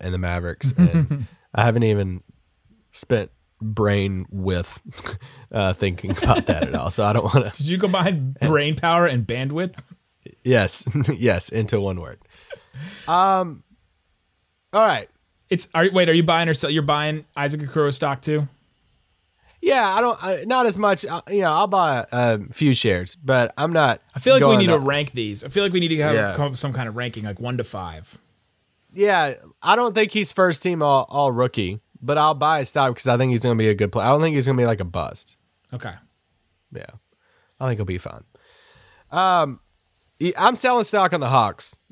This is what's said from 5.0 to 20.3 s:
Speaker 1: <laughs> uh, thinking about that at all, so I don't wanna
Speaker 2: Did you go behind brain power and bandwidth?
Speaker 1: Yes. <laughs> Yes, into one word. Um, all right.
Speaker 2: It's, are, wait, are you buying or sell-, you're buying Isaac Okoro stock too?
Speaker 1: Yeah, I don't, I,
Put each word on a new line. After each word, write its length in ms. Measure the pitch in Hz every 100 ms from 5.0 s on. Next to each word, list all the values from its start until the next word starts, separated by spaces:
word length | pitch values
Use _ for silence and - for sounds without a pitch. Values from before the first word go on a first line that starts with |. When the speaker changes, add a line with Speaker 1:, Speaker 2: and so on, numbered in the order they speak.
| - - - -
Speaker 1:
<laughs> 160 | -
uh, 200 | 110 95
thinking 400 | 90 98 87 98
about 360 | - - - -
that 160 | - -
at 80 | -
all, 160 | 76
so 140 | - 104
I 80 |
don't 200 | 113 -
wanna 180 | 135 107
Speaker 2:
Did 160 | - 147
you 100 | 185
go 100 | 196
behind 500 | 190 180 160 131 135
brain 340 | 151 147 147 147
power 300 | 170 170 170
and 200 | 123 104
bandwidth? 540 | 120 135 156 180 - - - _ _ - _
Speaker 1:
Yes. 400 | 123 120 95 - 123 147 139
<laughs> 40 | 110
Yes, 320 | 117 90 -
into 300 | 113 107 107
one 220 | 98 92
word. 180 | 67 - _ _ - - _ 131 170 - -
Um, 560 | 175 196 190 180 139 _ _ _ _ _ _ _ _ _ _ _
all 120 | 208 214
right. 240 | 123 - _ _ _ -
Speaker 2:
It's, 200 | 180 -
are, 160 | 165 190
wait, 160 | 185 170
are 40 |
you 100 | 165
buying 260 | 165 165 165
or 40 |
sell-, 160 | 151 143
you're 120 | 151
buying 400 | 143 147 151 151 - 143
Isaac 240 | 143 151
Okoro 320 | 143 156 143
stock 280 | 131 147 135
too? 260 | - 151 143 _ _ _ _ _ _ _ _ _ _ _
Speaker 1:
Yeah, 260 | 349 269 202 196
I 60 |
don't, 200 | 240 -
I, 200 | 190